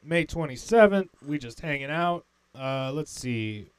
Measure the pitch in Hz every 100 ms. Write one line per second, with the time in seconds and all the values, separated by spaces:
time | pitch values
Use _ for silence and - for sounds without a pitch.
0 | 151 170 160 160 160 123 - 226 214 196
1 | 185 _ 143 147 123 117 165 143 139 156
2 | 175 175 - _ _ 131 135 135 131 143
3 | 151 - 127 117 110 107 101